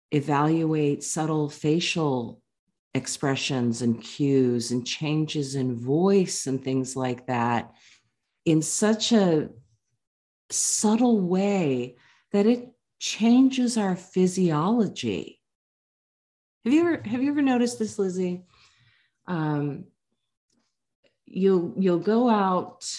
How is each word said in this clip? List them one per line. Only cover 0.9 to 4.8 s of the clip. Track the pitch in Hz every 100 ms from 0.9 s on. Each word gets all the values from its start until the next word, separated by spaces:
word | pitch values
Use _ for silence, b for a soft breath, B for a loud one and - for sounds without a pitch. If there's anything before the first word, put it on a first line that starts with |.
| 143
subtle | - 160 156 156 147
facial | - 151 160 175 175 151 127 113 - _ _ _ _ _
expressions | 131 - - 143 135 - 135 120 117
and | 120 113
cues | - - 139 135 127 120 113
and | 123